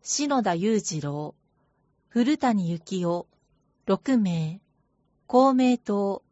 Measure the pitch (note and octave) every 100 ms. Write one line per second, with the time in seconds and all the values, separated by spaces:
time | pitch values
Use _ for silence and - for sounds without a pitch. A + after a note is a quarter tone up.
0 | - - D4 C4+ G#3 E3+ G3+ A3 - D#3
1 | C#3+ D3 D3+ - _ _ _ _ _ _
2 | _ A#3 A#3+ D4+ C4+ G#3+ F3 E3 - F#3+
3 | F3 F3 - _ _ _ _ _ - F#3+
4 | - B3+ G3 E3+ D#3 F3+ _ _ _ _
5 | _ _ _ B3 C4 B3+ B3+ B3 - G3+
6 | G3 G3 _